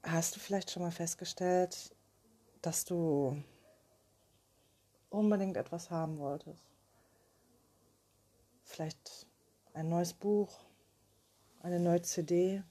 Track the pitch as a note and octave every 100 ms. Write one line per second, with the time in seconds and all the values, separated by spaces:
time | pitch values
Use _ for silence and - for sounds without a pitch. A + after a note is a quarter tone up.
0 | - E3 E3 - - G3 F3+ - F3 E3+
1 | E3+ - F3+ - F3+ F3+ F3+ - - -
2 | _ _ _ _ _ _ E3+ D#3 - F3
3 | E3 C#3+ C#3 D3 C#3+ - - _ _ _
4 | _ _ _ _ _ _ _ _ _ _
5 | _ G3+ G#3+ G#3 F#3+ D#3+ - E3+ E3+ E3+
6 | D#3+ D#3 C#3+ C#3+ - E3 - _ _ _
7 | _ _ _ _ _ _ _ _ _ _
8 | _ _ _ _ _ _ - - D#3+ -
9 | - - - _ _ _ _ - D#3+ E3+
10 | F3 - G3+ G#3 G3+ - - _ _ _
11 | _ _ _ _ _ _ F3 F3 F3 E3+
12 | F3 - D#3+ F3 F#3 G3 F#3+